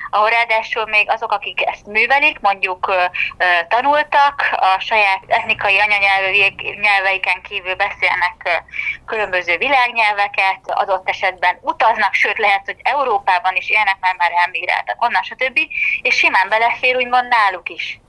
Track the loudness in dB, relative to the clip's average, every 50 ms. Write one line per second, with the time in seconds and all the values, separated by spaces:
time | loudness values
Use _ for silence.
0 | -10 -2 0 2 2 4 2 2 2 2 0 -2 -2 -2 -4 -4 -4 0 0 0
1 | 2 2 -2 -2 0 -2 -2 -4 -4 -8 -6 -4 -4 -4 -6 -8 -14 -4 -2 -2
2 | 2 2 2 2 2 0 -2 0 0 0 0 0 -4 -6 -4 -4 -2 0 2 2
3 | 0 0 -2 -4 -6 -6 -2 0 2 2 2 2 2 0 0 0 2 2 2 2
4 | 0 2 4 4 4 4 2 0 -4 -2 0 2 2 2 2 0 -2 -2 0 2
5 | 2 2 0 -2 -2 -2 -2 -2 0 -2 -4 -2 0 0 2 2 2 2 2 2
6 | 2 2 2 2 0 0 2 2 2 2 0 -4 -12 -10 -8 -2 0 0 2 2
7 | 2 0 -2 -2 -2 -4 -4 -4 -6 -10 -12 -8 -6 -6 -2 -2 -2 -4 -2 -2
8 | -2 0 0 0 -2 -4 -4 _ -4 -2 -2 -2 -4 -8 -10 -6 -6 -6 -8 -8
9 | -8 -6 -4 -4 -4 -2 -2 -4 0 0 -2 0 0 0 2 2 2 0 0 0
10 | 0 2 2 0 -2 -2 0 0 0 0 -2 -4 -6 -4 -2 -2 0 0 -2 -2
11 | -2 -6 -4 -2 -2 -2 -2 0 -2 -2 -2 -2 -6 -6 -2 2 2 2 2 2
12 | 0 0 0 0 0 0 0 0 2 2 2 0 -2 -8 -12 -4 -2 -2 0 0
13 | 0 0 0 0 2 2 2 2 2 0 -2 -2 -2 0 0 2 2 0 0 0
14 | -2 -2 0 0 -2 0 2 2 0 0 -2 -6 -4 -2 -2 -2 -2 -6 -4 -2
15 | -2 0 0 0 -2 -4 -6 -4 -4 0 0 -2 -2 -2 -4 -4 -2 -2 -2 -2
16 | -2 -2 0 2 0 2 2 2 2 2 2 2 2 0 0 0 0 0 0 0
17 | 0 2 2 0 2 2 2 2 2 2 0 -4 -10 -12 -10 -10 -10 -10 -10 -14
18 | _